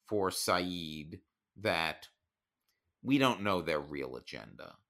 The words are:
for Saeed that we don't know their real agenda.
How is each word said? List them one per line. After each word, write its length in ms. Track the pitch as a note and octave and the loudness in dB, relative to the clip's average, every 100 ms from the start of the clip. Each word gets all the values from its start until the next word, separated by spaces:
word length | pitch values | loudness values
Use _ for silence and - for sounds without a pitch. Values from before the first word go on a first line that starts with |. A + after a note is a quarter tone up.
| - | -4
for 240 | G#2 F#2+ | 0 0
Saeed 880 | - - F2+ F#2 F2+ D#2+ D2+ D2+ - - _ _ - | 0 2 2 2 -2 -6 -8 -10 -14 -16 _ _ -4
that 500 | G#2 E2+ D#2+ - - _ _ _ _ _ _ _ _ _ | 0 2 0 -2 -12 _ _ _ _ _ _ _ _ _
we 140 | A#2 C#3 | 2 6
don't 240 | C3 F#2+ | 6 4
know 180 | G2+ F#2 | 2 2
their 180 | D#2+ D2+ | 2 0
real 360 | D2 D2 C2 B1 | -2 -6 -6 -8
agenda. 600 | - A#1+ G#1+ - - - _ | -10 -12 -14 -16 -18 -18 _